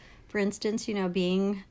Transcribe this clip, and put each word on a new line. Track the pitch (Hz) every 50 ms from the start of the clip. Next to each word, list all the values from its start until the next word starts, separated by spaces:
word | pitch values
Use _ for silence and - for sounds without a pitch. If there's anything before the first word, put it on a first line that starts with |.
| - - - - - -
for | - 208
instance, | 196 208 202 - - 214 214 226 -
you | - 208
know, | 202 190 180
being, | 175 190 180 180 180 190 196 196 202 196 - -